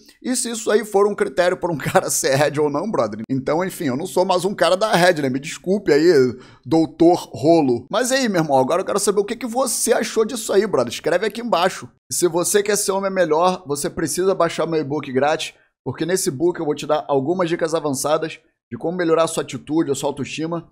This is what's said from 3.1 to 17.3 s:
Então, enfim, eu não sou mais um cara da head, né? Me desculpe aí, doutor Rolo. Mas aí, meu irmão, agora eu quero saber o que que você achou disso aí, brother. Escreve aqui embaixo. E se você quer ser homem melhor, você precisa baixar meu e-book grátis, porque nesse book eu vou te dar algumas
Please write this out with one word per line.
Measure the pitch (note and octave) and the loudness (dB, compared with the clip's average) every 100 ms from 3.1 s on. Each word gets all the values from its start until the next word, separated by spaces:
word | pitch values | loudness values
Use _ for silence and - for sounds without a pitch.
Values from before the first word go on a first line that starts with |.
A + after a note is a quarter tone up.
| G#2 A2 | -4 -6
Então, | C3+ C3+ D3+ F#3 | -4 0 -2 -2
enfim, | - D3+ | -4 -4
eu | B2+ | -4
não | F3+ | -2
sou | - F#3 | 0 2
mais | F3+ F3 | 2 0
um | |
cara | G#3 E3+ F#3 | 0 2 2
da | G#3+ | 2
head, | G#3 F3 D#3+ | 4 4 4
né? | C3+ | 0
Me | C3 | -2
desculpe | D#3 - - G3+ G3+ | -6 -8 -2 0 4
aí, | D3 E3 D#3 B2+ A2+ - - | 4 6 6 4 0 -12 -18
doutor | B2+ E3 D#3 - E3+ F3 - | -2 0 2 4 4 4 -2
Rolo. | - C#3+ E3 C#3 A#2+ - | -2 2 4 4 0 -2
Mas | G3 B3 | -2 0
aí, | C4 B3 | 0 0
meu | F#3 | 0
irmão, | D#3 C3+ | 2 2
agora | C3 E3+ | 2 0
eu | F#3+ | -2
quero | G3 | -2
saber | - G3 | 0 0
o | G3+ | -2
que | A#3 | -4
que | B3+ | -6
você | A#3 C4+ - - | -4 -2 -2 2
achou | B3 A3+ - | 2 2 0
disso | A3 B3 - | -2 -2 0
aí, | G3+ G#3 | 0 2
brother. | D3 A#2+ | 0 0
Escreve | - D3+ F3 G#3+ | -2 0 0 0
aqui | - | -4
embaixo. | A#3 F3+ F#3 - - _ - | -2 2 2 -2 -14 _ -10
E | |
se | - F3 | 0 0
você | D#3+ E3 G#3 | 0 0 0
quer | G3+ G3+ | 2 0
ser | - | 0
homem | F#3+ G3 | -2 0
melhor, | F#3+ E3+ D3+ F3+ F#3 C3 | 0 2 4 2 0 -4
você | C#3+ E3 | -6 -6
precisa | D3+ E3 E3+ F#3 F3+ | -4 -4 -2 0 2
baixar | E3+ - D#3+ | 0 0 -2
meu | D#3+ | -2
e-book | C#3+ D3 C3+ B2+ | -2 -6 -4 0
grátis, | C#3+ D#3+ - - _ _ | 0 0 -4 -14 _ _
porque | - B2 E3 | -10 -6 -2
nesse | F#3 F#3 | -2 -2
book | C3+ E3+ E3+ | -2 -2 -2
eu | D#3 | -4
vou | D3+ | -4
te | D3+ | -2
dar | D3+ - | -2 0
algumas | C#3+ C3+ | 0 0